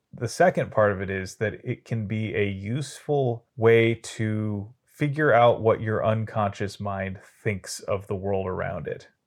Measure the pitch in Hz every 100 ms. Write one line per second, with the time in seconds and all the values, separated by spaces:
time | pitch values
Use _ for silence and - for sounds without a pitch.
0 | _ - 113 - 180 175 104 - 104 95
1 | 98 98 92 - 107 107 127 120 - 117
2 | 98 110 107 101 101 98 101 127 139 -
3 | - 147 127 117 - - 113 117 113 113
4 | - - 110 107 107 104 104 - _ -
5 | 151 143 151 113 120 - 113 - 110 107
6 | 87 110 110 - 101 - 101 - 101 98
7 | 95 92 - _ 113 98 - - - 101
8 | 101 101 95 98 95 90 90 92 - -
9 | - _